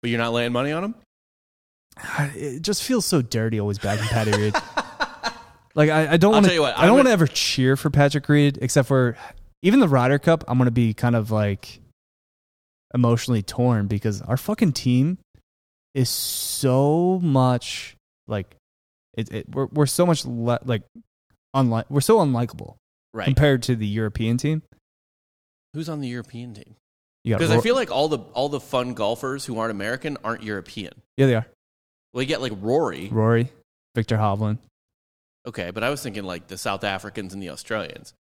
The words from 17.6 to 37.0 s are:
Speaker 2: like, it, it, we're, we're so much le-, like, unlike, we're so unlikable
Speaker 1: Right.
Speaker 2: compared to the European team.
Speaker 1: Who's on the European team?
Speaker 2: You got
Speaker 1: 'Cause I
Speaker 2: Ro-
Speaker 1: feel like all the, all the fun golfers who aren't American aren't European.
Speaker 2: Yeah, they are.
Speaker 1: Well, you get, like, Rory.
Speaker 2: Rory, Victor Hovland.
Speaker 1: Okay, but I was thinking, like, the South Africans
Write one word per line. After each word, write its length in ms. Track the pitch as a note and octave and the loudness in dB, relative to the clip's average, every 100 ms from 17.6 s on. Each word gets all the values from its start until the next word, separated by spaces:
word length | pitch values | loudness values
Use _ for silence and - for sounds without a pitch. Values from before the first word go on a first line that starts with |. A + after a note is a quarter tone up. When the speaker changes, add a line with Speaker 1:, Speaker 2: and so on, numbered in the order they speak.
| - - - - _ _ - | -4 -12 -14 -20 _ _ -8
Speaker 2:
like, 300 | G#2+ F#2+ _ _ _ _ _ _ - | -8 -8 _ _ _ _ _ _ -10
it, 120 | A2 | -8
it, 180 | A2 - | -8 -8
we're, 160 | B2+ C3+ | -6 -4
we're 180 | D3+ | 2
so 220 | C#3 - F3 | 2 4 2
much 180 | D#3 | 2
le-, 360 | C3 A#2 A#2 A#2+ | -2 -4 -2 -2
like, 180 | C3 A2+ - - _ _ _ _ _ | -2 -4 -6 -20 _ _ _ _ _
unlike, 320 | C3+ B2+ A2+ - | 0 2 0 0
we're 100 | C#3 | -2
so 200 | - D3+ | 4 4
unlikable 560 | D#3 A#2+ A#2+ - - - _ _ _ | 4 0 -2 -6 -16 -18 _ _ _
Speaker 1:
Right. 140 | A2+ G2+ | -4 0
Speaker 2:
compared 360 | C3 D3 C3 | 4 4 4
to 120 | A#2+ A#2+ | 0 -2
the 100 | G#2+ | -2
European 520 | G#2 G#2+ - A2+ A#2+ | -2 -4 -2 -2 0
team. 240 | D3 D#3 - _ _ _ _ _ _ _ _ _ _ | -2 -4 -6 _ _ _ _ _ _ _ _ _ _
Speaker 1:
Who's 160 | D3 D#3+ | -12 -10
on 100 | D3+ | -8
the 80 | C3 | -8
European 460 | B2 A#2 A#2 B2 | -8 -10 -14 -14
team? 220 | G#2+ - A2 _ _ _ _ | -16 -20 -20 _ _ _ _
Speaker 2:
You 120 | A#2+ | -2
got 60 | G#2+ | 0
Speaker 1:
'Cause 100 | - | 4
I 60 | A2+ | 2
Speaker 2:
Ro- 40 | |
Speaker 1:
feel 140 | A3 | 4
like 160 | C4 A#3 | 0 0
all 180 | B2+ D#3 | 0 0
the, 120 | C#3+ G2 | -2 -4
all 160 | - C#3+ | -4 -2
the 120 | C#3+ | -4
fun 340 | - B2+ B2 | -4 -4 -2
golfers 500 | A#2+ G#2 A#2 C3+ C3+ | -4 -4 -2 -6 -8
who 140 | C3+ A2+ | -8 -6
aren't 140 | A2+ | -4
American 440 | G#2 G2+ C3 D#3 C#3+ | -4 -6 -6 -8 -8
aren't 180 | A2 A#2 | -6 -8
European. 600 | A2 G#2 - - F#2+ - _ - | -6 -8 -8 -14 -14 -16 _ 0
Speaker 2:
Yeah, 80 | C3+ | 2
they 80 | |
are. 120 | A2+ A#2 _ _ _ _ _ _ | 2 -2 _ _ _ _ _ _
Speaker 1:
Well, 80 | B2 | -8
you 60 | C3 | -4
get, 120 | D3 | -4
like, 140 | B2+ G#2 | -4 -6
Rory. 540 | G2+ C3+ D3 C#2+ F#2+ | 0 0 0 -4 -6
Speaker 2:
Rory, 400 | A2 A2 A#2 B2+ _ _ _ _ | 0 2 2 0 _ _ _ _
Victor 220 | - A2 A2 | -6 -2 0
Hovland. 400 | G#2+ G2+ G#2+ G#2+ _ _ _ _ _ _ _ _ - | 0 0 -4 -4 _ _ _ _ _ _ _ _ -14
Speaker 1:
Okay, 220 | A2+ F2 | -10 -8
but 140 | G2+ | -4
I 60 | A#2 | -4
was 120 | C#3+ | -4
thinking, 220 | C3+ G#2 | -8 -10
like, 240 | F#2+ F2 - | -8 -10 -12
the 100 | F#2+ | -10
South 240 | A2 G2 | -6 -4
Africans 500 | G2+ F#2+ | -4 -6